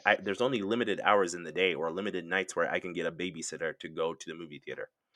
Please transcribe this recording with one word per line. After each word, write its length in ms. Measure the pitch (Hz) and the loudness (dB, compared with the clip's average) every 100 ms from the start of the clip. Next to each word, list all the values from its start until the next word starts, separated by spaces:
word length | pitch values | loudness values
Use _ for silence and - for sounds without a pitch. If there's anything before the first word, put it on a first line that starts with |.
I, 120 | 101 107 | 2 2
there's 240 | 95 98 | 2 0
only 220 | 123 127 | 0 0
limited 380 | 98 117 110 90 | 0 4 4 4
hours 300 | - 104 90 | 4 6 4
in 100 | 87 | 0
the 80 | 82 | -6
day 220 | 78 92 | 2 2
or 160 | 76 82 | 2 -2
limited 320 | 85 101 90 | -2 -2 -4
nights 320 | 85 95 92 - | 0 0 0 0
where 140 | 82 | 0
I 80 | 92 | 0
can 120 | 90 | -2
get 120 | 85 82 | -4 -4
a 60 | |
babysitter 680 | 82 90 80 80 78 82 73 | -2 -6 -6 -8 -4 -4 -4
to 100 | 85 | -8
go 240 | 80 80 | -4 -2
to 120 | 78 - | -4 -10
the 60 | |
movie 260 | 80 82 71 | -10 -10 -12
theater. 260 | - 67 - _ _ | -10 -10 -10 _ _